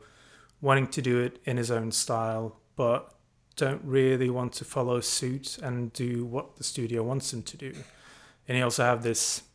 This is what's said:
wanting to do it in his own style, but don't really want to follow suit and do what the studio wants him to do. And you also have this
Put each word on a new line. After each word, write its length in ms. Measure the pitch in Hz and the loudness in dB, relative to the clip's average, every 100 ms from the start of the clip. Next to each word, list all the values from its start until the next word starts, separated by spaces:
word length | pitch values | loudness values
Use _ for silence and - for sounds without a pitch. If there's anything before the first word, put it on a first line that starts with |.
| - - - - - - | -12 -20 -20 -20 -20 -4
wanting 280 | 143 135 135 | 4 4 4
to 140 | - | 0
do 180 | 127 123 | 2 2
it 180 | 123 - - | 2 -2 -4
in 100 | 123 | -2
his 160 | 117 | 0
own 200 | 117 113 | 0 0
style, 640 | 110 - 117 113 110 113 - _ - | -2 0 0 0 -2 -4 -10 _ -2
but 400 | 120 120 - - _ _ _ - | 2 2 -2 -20 _ _ _ -2
don't 260 | 139 135 147 | -2 -2 0
really 440 | 135 131 131 127 | 4 6 4 2
want 220 | 123 123 | 0 -2
to 120 | - - | -6 -6
follow 340 | - 123 123 | -2 0 0
suit 580 | 117 - 127 135 131 - | 0 0 -2 -4 -6 -8
and 340 | 143 123 120 | -6 -4 -4
do 320 | - 123 120 120 | -4 -2 -2 -2
what 320 | 120 - - | -4 -6 -8
the 80 | - | -8
studio 360 | - 117 117 | -4 -2 -2
wants 300 | 113 135 - | 0 -2 -4
him 120 | 120 | -6
to 120 | 107 - | -8 -10
do. 180 | 135 147 131 - - - - _ - | -12 -12 -16 -20 -20 -20 -20 _ -2
And 120 | 127 | 2
you 80 | 123 | 2
also 180 | 113 | 4
have 200 | 123 120 | 4 4
this 400 | 117 113 - - - | 2 0 0 -2 -6